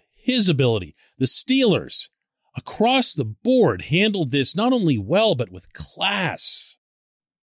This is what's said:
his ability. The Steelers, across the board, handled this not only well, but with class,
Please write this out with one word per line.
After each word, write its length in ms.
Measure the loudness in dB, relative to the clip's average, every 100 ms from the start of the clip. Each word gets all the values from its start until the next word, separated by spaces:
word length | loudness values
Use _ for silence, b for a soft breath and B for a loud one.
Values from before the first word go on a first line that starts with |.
| _
his 360 | _ -2 0 2
ability. 460 | 2 2 0 -4 -16 b b
The 80 |
Steelers, 880 | -2 0 0 2 2 2 0 -4 -4 _ _ _ _
across 600 | -16 -10 0 2 2 0
the 100 | -2
board, 580 | -6 -4 2 4 4 2
handled 480 | 0 0 2 0 -2
this 240 | 0 0
not 200 | 0 0
only 240 | 2 2 0
well, 360 | 0 0 2
but 160 | 0 -4
with 220 | -10 -18
class, 1040 | -14 -14 -8 -4 -2 -4 -4 -4 -4 -6 -16 _ _ _ _ _ _